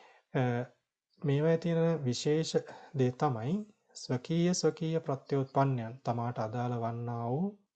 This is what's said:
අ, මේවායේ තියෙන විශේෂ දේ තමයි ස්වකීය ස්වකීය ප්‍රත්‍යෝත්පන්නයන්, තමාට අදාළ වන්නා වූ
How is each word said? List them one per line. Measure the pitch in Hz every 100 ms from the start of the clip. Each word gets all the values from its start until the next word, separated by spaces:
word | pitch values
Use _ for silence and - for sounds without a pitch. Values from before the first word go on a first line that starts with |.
| - - _
අ, | 147 123 120 123 _ _ _ _ _
මේවායේ | 143 139 160 165
තියෙන | 170 165 165 160
විශේෂ | 135 120 151 156 160 160 - - -
දේ | 135 127
තමයි | 127 151 117 117 196 208 _ _ -
ස්වකීය | - 127 - 165 175
ස්වකීය | 175 160 156 160 160
ප්‍රත්‍යෝත්පන්නයන්, | 156 135 - 139 135 139 135 127 113 127
තමාට | - 120 120 120
අදාළ | 110 120 123 120
වන්නා | 117 117 120 120
වූ | 117 135 196 208 _